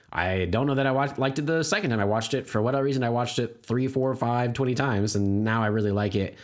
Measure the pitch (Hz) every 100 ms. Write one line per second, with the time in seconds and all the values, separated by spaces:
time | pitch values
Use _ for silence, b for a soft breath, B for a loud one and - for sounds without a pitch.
0 | _ - 90 95 87 107 143 135 139 131
1 | 139 - 135 139 147 160 147 208 175 110
2 | 101 110 - 135 - 107 113 139 139 135
3 | 120 117 120 - 117 - - 120 131 131
4 | 131 127 120 120 123 120 131 120 139 101
5 | 104 101 101 101 110 113 107 110 104 101
6 | 104 101 92 B